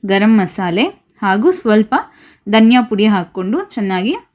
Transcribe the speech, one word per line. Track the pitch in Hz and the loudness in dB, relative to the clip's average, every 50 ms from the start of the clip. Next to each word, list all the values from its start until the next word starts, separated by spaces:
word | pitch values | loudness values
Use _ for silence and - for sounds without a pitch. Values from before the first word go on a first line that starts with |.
| - | -2
ಗರಂ | 196 196 196 202 220 226 | 0 0 2 4 4 4
ಮಸಾಲೆ | 214 190 175 - - 190 180 170 190 247 370 - _ _ _ _ _ - | 2 2 -2 -4 -6 -6 -4 -2 -2 -2 -4 -4 _ _ _ _ _ -2
ಹಾಗೂ | 196 190 202 226 339 359 | -2 0 2 2 0 0
ಸ್ವಲ್ಪ | - - 233 214 214 214 - - - - - _ _ _ _ _ _ _ | 0 0 0 2 2 2 0 -2 -4 -4 -6 _ _ _ _ _ _ _
ಧನಿಯಾ | - 202 220 220 226 247 254 233 | -2 2 4 4 6 4 2 2
ಪುಡಿ | 233 220 196 214 | 0 -2 0 0
ಹಾಕ್ಕೊಂಡು | 214 208 190 175 170 _ 190 180 185 220 339 403 403 | 2 2 0 -4 -6 _ -8 -6 -4 -4 -6 -6 -8
ಚೆನ್ನಾಗಿ | - - 208 190 190 185 185 226 339 466 - _ _ | -8 -6 -4 -4 -4 -4 -4 -4 -6 -6 -10 _ _